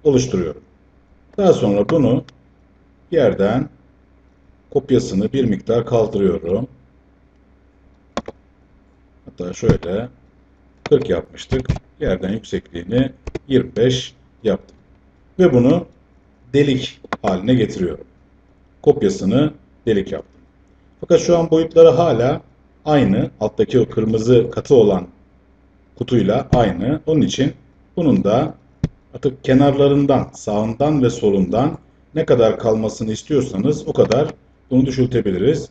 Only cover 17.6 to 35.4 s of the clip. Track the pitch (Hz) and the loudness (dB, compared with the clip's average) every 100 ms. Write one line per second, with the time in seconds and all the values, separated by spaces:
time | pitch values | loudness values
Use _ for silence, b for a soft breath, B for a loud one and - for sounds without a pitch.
17.6 | 104 95 87 - - _ _ _ _ _ | 0 -2 -6 -6 -18 _ _ _ _ _
18.6 | _ _ - - 101 - 92 123 151 - | _ _ 0 2 0 -2 -2 0 0 -4
19.6 | _ _ - 104 90 73 - _ _ _ | _ _ -2 -2 -2 -10 -12 _ _ _
20.6 | _ _ _ _ - 165 165 170 165 160 | _ _ _ _ 0 2 4 0 2 0
21.6 | 160 165 165 165 170 - 123 160 - _ | 2 6 6 6 0 0 -2 -4 -10 _
22.6 | _ _ 151 151 104 101 156 - 107 - | _ _ 0 2 2 0 -2 -4 -6 -2
23.6 | 107 127 107 - 110 110 113 123 110 - | 0 0 0 -2 -2 -2 2 2 2 -6
24.6 | - 135 104 95 92 _ _ _ _ _ | 2 4 6 2 -4 _ _ _ _ _
25.6 | _ _ _ - 123 123 95 120 135 123 | _ _ _ -12 -2 0 2 0 0 0
26.6 | 107 87 110 151 - 160 - - 139 - | 2 -2 -4 -4 -2 0 0 -2 -4 -4
27.6 | _ _ _ - 160 98 98 117 151 - | _ _ _ -4 0 0 2 0 -2 -8
28.6 | _ _ - _ _ 127 139 131 - 131 | _ _ -10 _ _ -6 -6 -6 0 4
29.6 | 143 139 143 143 139 131 - - - 104 | 4 4 2 2 2 0 -2 -10 -6 -4
30.6 | 110 113 143 151 123 - 107 98 92 107 | -4 -2 -2 2 0 0 0 0 0 0
31.6 | 143 165 _ _ _ 151 - 120 113 - | -2 -4 _ _ _ -6 0 2 2 2
32.6 | 117 110 110 - 110 107 - 143 127 95 | -2 -2 -4 -6 -8 -8 -2 -2 -2 -4
33.6 | 131 151 160 139 107 117 156 - _ _ | -2 -4 -4 0 2 2 -2 -6 _ _
34.6 | _ 131 131 131 120 123 104 90 | _ 0 0 0 0 0 -2 0